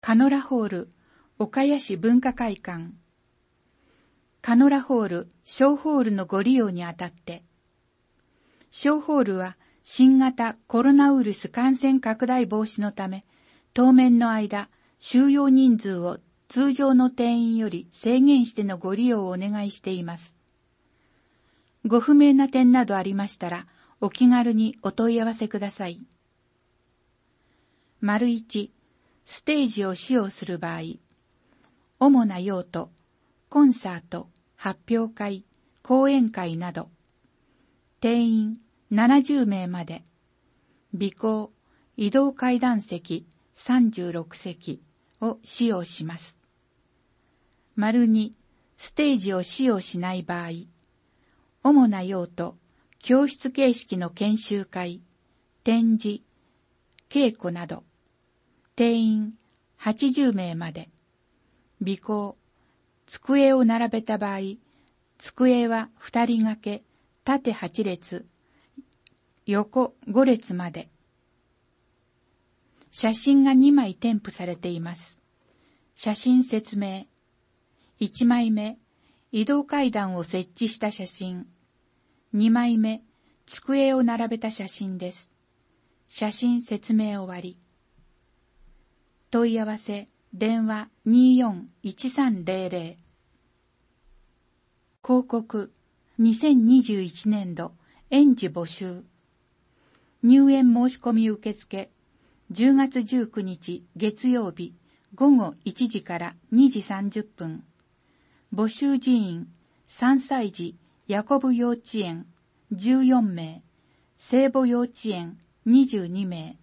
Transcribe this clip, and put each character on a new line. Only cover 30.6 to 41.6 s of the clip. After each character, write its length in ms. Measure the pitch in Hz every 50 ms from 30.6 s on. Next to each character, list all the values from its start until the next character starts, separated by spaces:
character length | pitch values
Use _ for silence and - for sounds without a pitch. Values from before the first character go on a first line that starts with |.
| 165 165 165 165
合。 40 | 165 165 - - _ _ _ _ _ _ _ _ _ _ _ _ _ _ _ _ _ _ _ _
主 260 | 254 277 277 254 233
な 140 | 208 190 180
用 240 | 180 196 196 180 175
途、 280 | _ - 170 175 - _ _ _ _ _ _ _ _ _ _ _ _
コ 140 | - 294
ン 120 | 294 269 240
サ 180 | - - 190
ー 100 | 180 170
ト、 260 | - _ - 175 - _ _ _ _ _ _
発 240 | _ - 196 185 _ _ -
表 240 | 233 226 226 226 226
会、 320 | - 208 202 196 190 196 _ _ _ _ _ _ _ _
講 260 | - 254 262 269 277
演 220 | 277 269 247 220
会 260 | 220 - 180 170 165 160
な 140 | 170 180
ど。 180 | 165 160 - 165 _ _ _ _ _ _ _ _ _ _ _ _ _ _ _ _ _ _ _ _ _ _
定 220 | - 226 233 240
員 380 | 233 233 226 220 214 214 220 - _ _ _ _ _ _
七 320 | 208 208 226 240 269 285
十 240 | 262 - 294 285 254
名 220 | 208 202 190 185 180
ま 180 | 180 180 170
で。 180 | 151 160 165 _ _ _ _ _ _ _ _ _ _ _ _ _ _ _ _ _ _ -
備 180 | 170 196 196
考、 420 | - _ - 220 220 214 214 - _ _